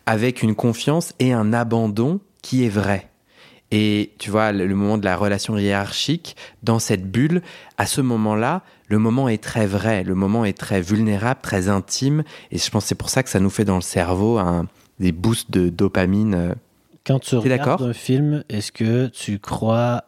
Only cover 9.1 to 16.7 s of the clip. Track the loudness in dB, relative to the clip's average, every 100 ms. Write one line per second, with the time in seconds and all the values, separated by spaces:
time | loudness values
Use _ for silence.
9.1 | 2 2 0 -2 -2 0 0 0 0 0
10.1 | 0 2 2 0 -2 -2 -2 0 0 2
11.1 | 0 0 -2 -2 -2 2 0 -2 -2 0
12.1 | 0 -2 -10 -10 -6 -2 -2 -2 -4 -2
13.1 | -2 0 2 2 2 2 0 0 -2 0
14.1 | 2 2 2 2 0 -2 -8 _ -4 -2
15.1 | 0 0 0 0 0 2 2 0 2 2
16.1 | 2 2 0 -2 -4 -10